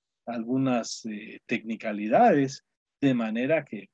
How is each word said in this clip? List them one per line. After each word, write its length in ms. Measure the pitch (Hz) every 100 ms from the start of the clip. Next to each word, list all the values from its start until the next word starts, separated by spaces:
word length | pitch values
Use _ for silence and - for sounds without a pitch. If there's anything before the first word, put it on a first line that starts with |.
| _ _ -
algunas, 800 | 120 113 131 135 120 110 - 113
eh, 340 | 104 110 - -
technicalidades 1200 | 117 110 113 110 104 107 156 240 151 135 - _ _ _ _
de 140 | 139
manera 500 | 120 110 110 135 160
que, 260 | 139 104 95